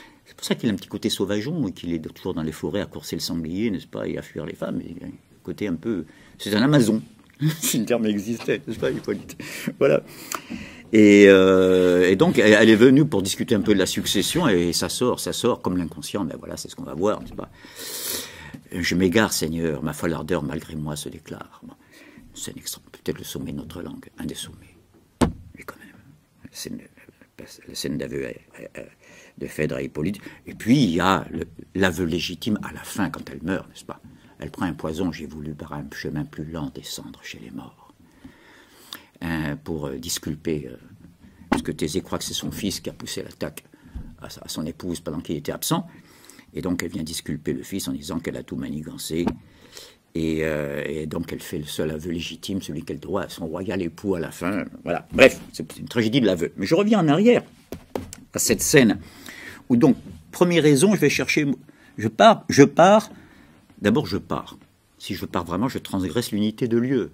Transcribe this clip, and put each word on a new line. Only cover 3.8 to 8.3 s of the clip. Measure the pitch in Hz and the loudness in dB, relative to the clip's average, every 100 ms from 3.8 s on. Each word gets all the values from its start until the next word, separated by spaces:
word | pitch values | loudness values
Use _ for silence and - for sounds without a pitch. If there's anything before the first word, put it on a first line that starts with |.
| - | -8
pas, | - 95 | -8 -8
et | 76 | -8
à | |
fuir | - - 80 | -12 -12 -10
les | |
femmes, | - - - | -8 -8 -8
et | 85 82 | -10 -12
un | - - _ _ | -14 -16 _ _
côté | - 87 101 | -12 -6 -4
un | |
peu, | - 117 101 78 - - - | -4 -4 -6 -6 -14 -20 -12
c'est | 107 | -2
un | 104 | 2
Amazon, | 131 147 110 110 - - - | 4 6 6 2 -2 -18 -20
<laughs> | - 151 151 | -4 -2 0
si | - 143 | -2 0
le | |
terme | 101 117 110 | 0 0 0
existait, | 101 98 | 0 -2